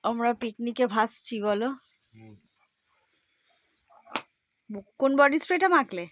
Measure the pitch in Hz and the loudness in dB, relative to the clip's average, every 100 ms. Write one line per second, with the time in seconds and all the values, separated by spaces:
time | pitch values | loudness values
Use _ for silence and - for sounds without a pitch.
0 | - 233 233 226 233 214 233 233 247 214 | -4 -2 -2 -2 -6 -6 -8 -2 0 2
1 | 202 - - 226 208 208 240 262 _ _ | -2 -4 -10 -4 -2 0 -2 -6 _ _
2 | _ 110 110 104 _ _ _ _ _ _ | _ -20 -20 -20 _ _ _ _ _ _
3 | _ _ _ _ _ _ _ _ _ - | _ _ _ _ _ _ _ _ _ -20
4 | 226 - - _ _ _ _ 202 - _ | -12 -12 -12 _ _ _ _ -16 -16 _
5 | 269 277 285 302 - 359 381 339 247 185 | 0 4 4 4 0 0 4 2 0 -8
6 | 170 | -12